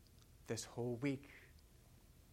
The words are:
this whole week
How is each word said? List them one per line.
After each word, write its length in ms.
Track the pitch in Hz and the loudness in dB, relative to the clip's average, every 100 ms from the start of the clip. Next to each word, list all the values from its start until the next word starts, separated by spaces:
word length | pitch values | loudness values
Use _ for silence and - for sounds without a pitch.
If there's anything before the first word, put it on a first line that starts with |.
| - - - - - | -20 -20 -20 -14 -2
this 180 | 113 | 0
whole 320 | - - 120 117 | 0 0 2 6
week 300 | 143 135 - - - - - - - - - - - | 6 4 0 -14 -16 -18 -20 -20 -20 -20 -18 -20 -20